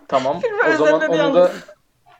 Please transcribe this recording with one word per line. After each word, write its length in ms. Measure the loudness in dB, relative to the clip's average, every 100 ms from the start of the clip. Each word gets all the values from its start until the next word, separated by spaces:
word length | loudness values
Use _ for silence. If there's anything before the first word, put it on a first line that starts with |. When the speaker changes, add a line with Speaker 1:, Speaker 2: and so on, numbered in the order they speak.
| -4
Speaker 1:
Tamam, 320 | -2 -2 -4
Speaker 2:
Filmi 160 | -6 -2 0
Speaker 1:
o 20 | 2
zaman 180 | 2
Speaker 2:
özetledi 280 | 2 0 0
Speaker 1:
onu 120 | 2
da 40 | 2
Speaker 2:
yalnız. 100 | 2 0 -16 -20 _ _ _